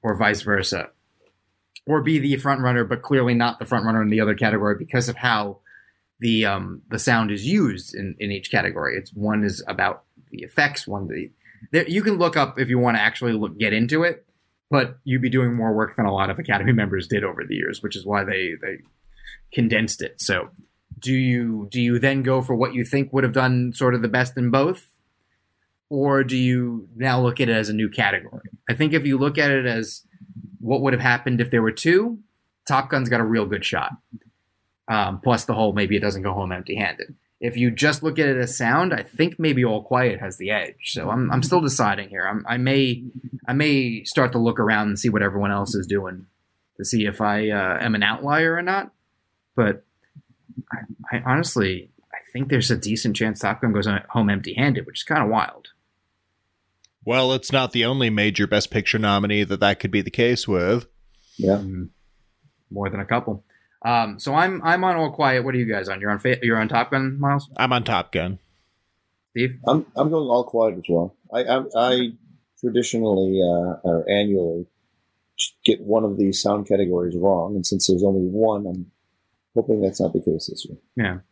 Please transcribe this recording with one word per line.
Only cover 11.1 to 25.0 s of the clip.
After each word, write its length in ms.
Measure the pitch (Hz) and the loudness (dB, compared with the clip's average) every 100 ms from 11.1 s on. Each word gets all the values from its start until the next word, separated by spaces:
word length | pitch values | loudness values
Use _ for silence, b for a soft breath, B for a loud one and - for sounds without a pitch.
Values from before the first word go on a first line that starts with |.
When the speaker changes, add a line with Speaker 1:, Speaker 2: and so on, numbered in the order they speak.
| - - _ B B B | -8 -10 _ B B B
Speaker 1:
there, 160 | 160 165 | 0 2
you 140 | 180 | 0
can 140 | 208 196 | 0 2
look 180 | 170 160 | 2 2
up 240 | 131 135 | -2 -2
if 80 | 123 | 0
you 80 | 123 | 2
wanna 200 | 123 113 | 4 2
actually 340 | 104 - 120 | 0 -2 -2
look, 240 | 113 104 82 | -2 -4 -2
get 140 | 107 | 0
into 300 | 107 120 151 | 0 2 2
it, 220 | 170 165 _ _ _ _ _ | 0 -2 _ _ _ _ _
but 280 | 143 123 - - | 0 0 -6 -4
you'd 160 | 127 | 0
be 80 | 127 | 2
doing 260 | 123 123 120 | 2 2 0
more 180 | 110 | 0
work 220 | 107 110 - | 0 0 0
than 100 | 104 | 0
a 80 | |
lot 160 | 98 98 | 0 -2
of 100 | 95 | -4
Academy 340 | - 101 101 | -2 0 4
members 340 | 113 104 95 87 | 2 2 -2 -2
did 160 | 104 | -2
over 200 | 101 87 - | -2 -6 -8
the 100 | 104 | -6
years, 260 | - - | -6 -6
which 140 | 107 104 | -8 -10
is 100 | 92 | -4
why 180 | 101 98 | -2 -2
they, 260 | 98 92 82 | -4 -4 -6
they 180 | 95 95 - _ _ B B B - | -10 -12 -16 _ _ B B B -10
condensed 480 | - 113 107 110 - | -2 0 0 -2 -4
it. 180 | 92 - | -8 -6
So 300 | - 92 - - _ _ _ - | -2 -2 -4 -14 _ _ _ -14
do 140 | 127 | -2
you, 540 | 131 127 123 117 110 101 | 0 2 0 -2 -4 -6
do 80 | 127 | -2
you 200 | 120 120 | 0 2
then 220 | 135 135 | 2 2
go 180 | 127 131 | 2 0
for 140 | 127 120 | 0 0
what 180 | 123 | 0
you 100 | 127 | -2
think 300 | 123 139 139 | -2 0 0
would 100 | 135 | 0
have 100 | 131 | 2
done 380 | 131 127 127 123 | 2 2 2 0
sort 220 | 113 127 123 | 0 0 2
of 60 | |
the 60 | 113 | 0
best 280 | 127 127 127 | 0 0 0
in 140 | 123 | 2
both? 360 | 127 147 185 - - | 2 2 -2 -10 -20